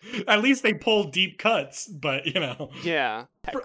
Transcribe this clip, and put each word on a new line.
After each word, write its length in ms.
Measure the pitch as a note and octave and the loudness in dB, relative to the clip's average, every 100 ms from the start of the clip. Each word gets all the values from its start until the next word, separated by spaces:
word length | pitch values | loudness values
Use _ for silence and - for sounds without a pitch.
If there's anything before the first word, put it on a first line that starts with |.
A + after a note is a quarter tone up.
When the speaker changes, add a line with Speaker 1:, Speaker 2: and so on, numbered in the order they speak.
| G#3 A#3+ - | -10 -4 2
Speaker 1:
At 160 | G#3+ | 4
least 220 | B3 C4 | 6 4
they 100 | G#3+ | 2
pull 300 | G#3+ - G#3+ F3 | 0 2 2 2
deep 320 | D3+ F#3+ - | 0 -2 0
cuts, 480 | G#3+ A3+ C#3 - - | 0 2 0 -8 -12
but, 380 | E3 D3 C3+ D3 | -6 -2 -2 -2
you 120 | F#3 | -2
know. 300 | D3 B2 D3+ - | -4 -6 -10 -6
Speaker 2:
Yeah, 440 | - D#3+ B2+ A2 A#2+ _ | -2 0 0 -2 -10 _
that 80 | - | -10
Speaker 1:
For, 120 | C4+ | -8